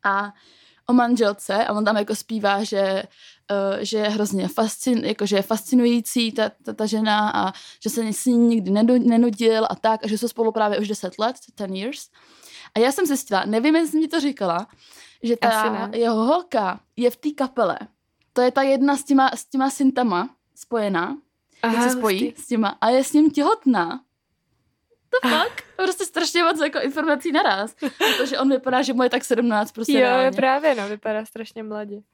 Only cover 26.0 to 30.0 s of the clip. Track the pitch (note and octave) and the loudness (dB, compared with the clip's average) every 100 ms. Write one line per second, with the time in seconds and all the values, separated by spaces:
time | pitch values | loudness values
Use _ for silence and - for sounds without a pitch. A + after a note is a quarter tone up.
26 | F#4 - E4 E4+ E4+ D#4+ D4 D4 C4+ C#4+ | -4 -4 -2 0 0 2 -2 -2 -4 -4
27 | D#4 D4 E4+ D4+ F4+ G3 A3 - C#4+ - | -2 -2 0 0 2 0 -4 -6 -10 -2
28 | G#4+ - C4 - C4+ C4 C4 B3+ C4 B3 | -2 0 -2 0 0 0 0 0 0 0
29 | B3 B3 - A3+ A#3+ G#3+ G#3+ - A3+ C#4 | 0 0 -2 0 2 0 -2 -6 0 2